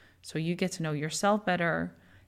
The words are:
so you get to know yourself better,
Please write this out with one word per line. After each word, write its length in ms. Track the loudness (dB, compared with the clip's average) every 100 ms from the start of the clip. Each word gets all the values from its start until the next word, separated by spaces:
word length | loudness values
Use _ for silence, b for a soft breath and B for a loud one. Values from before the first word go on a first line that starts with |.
| b b
so 160 | -8 -4
you 160 | -2 0
get 160 | -2
to 100 | -2
know 100 | -2
yourself 520 | -2 -2 0 2 2 2
better, 500 | 2 2 0 -2 -6 b b